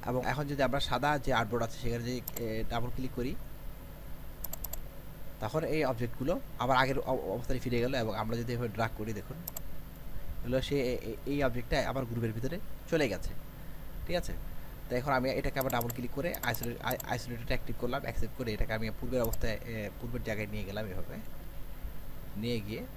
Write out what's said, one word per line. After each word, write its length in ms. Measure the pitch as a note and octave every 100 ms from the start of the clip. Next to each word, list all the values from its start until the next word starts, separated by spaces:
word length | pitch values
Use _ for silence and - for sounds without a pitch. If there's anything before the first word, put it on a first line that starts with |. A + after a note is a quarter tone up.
| -
এবং 200 | B2+ A#2
এখন 200 | B2+ D3
যদি 160 | C#3+
আমরা 180 | C3 C#3
সাদা 380 | - B2+ C#3+ D3
যে 140 | B2+
আর্টবোর্ড 320 | A#2+ A2+ A#2+
আছে 140 | A#2 -
সেখানে 200 | A#2 A#2
যদি, 180 | A#2+ B2 A#2+ -
এ, 260 | A#2 A2 A#2
ডাবল 180 | A#2 B2+
ক্লিক 160 | A#2+ B2+ -
করি, 180 | B2+ - - - - - - - - - - - - - - - - - - - - -
তখন 240 | G#2+ D#3
এই 200 | D#3 D3+
অবজেক্টগুলো 560 | D3+ A#2+ A#2+ - C#3+ G3 - -
আবার 180 | B2 C3
আগের 220 | C3 C3+
অ-, 180 | - B2+
অবস্থায় 440 | D#2+ G#2+ B2 C3
ফিরে 200 | B2+ A#2+
গেল। 140 | A#2+
এবং 220 | C3+ A2 G#2
আমরা 200 | A2 A#2
যদি 160 | A#2+
এভাবে 160 | A#2+ A#2+
ড্র্যাগ 220 | G#2 A2+ -
করি, 140 | G#2+
দেখুন 240 | G#2 F2+ - E2+ - - - - - - - - -
এগুলো 200 | A#2+ B2+
সে 340 | - C#3+ B2+
এ-, 20 | A#2+
এ-, 200 | G#2 G#2+ -
এই 160 | C#3+
অবজেক্টটা 460 | C3+ B2 - D3+ A#2+
আবার 160 | B2
গ্রুপের 280 | A#2+ A#2 A2+
ভিতরে 260 | A2 B2 F3+ - - -
চলে 180 | D#3+ C3+
গেছে, 200 | F2+ - - - - - - - - -
ঠিক 100 | F3
আছে? 160 | - - - - - - -
তো 60 | B2
এখন 160 | C#3
আমি 180 | C3 B2+
এটাকে 300 | A2+ C3+ C3+
আবার 120 | B2+
ডাবল 160 | A#2+ A#2+
ক্লিক 220 | A#2 B2
করে 240 | - D#3+ -
আইসোলেট, 400 | - A2+ A#2+ A#2
আই-, 160 | A2 G#2+ -
আইসোলেটেড 380 | B2 A#2+ A#2+ -
অ্যাক্টিভ 300 | C3 - A2
করলাম, 220 | A#2+ C3+
অ্যাকসেপ্ট 360 | B2+ - A2+ -
করে 140 | A#2
এটাকে 200 | G#2+ -
আমি 180 | A2 A2 G#2+
পূর্বের 220 | B2 B2+
অবস্থায়, 360 | A2+ - A#2 G#2 A#2+
এ, 240 | A2+ G#2 -
পূর্বের 240 | A#2+ A#2+
জায়গায় 220 | A2+ G#2+ G#2
নিয়ে 180 | G#2+
গেলাম। 220 | G2 G2+ G#2+
এভাবে 300 | F#2 - - - - - - - - - - - - - G2+
নিয়ে 240 | A2+ A#2+
গিয়ে 260 | G2+ A2 B3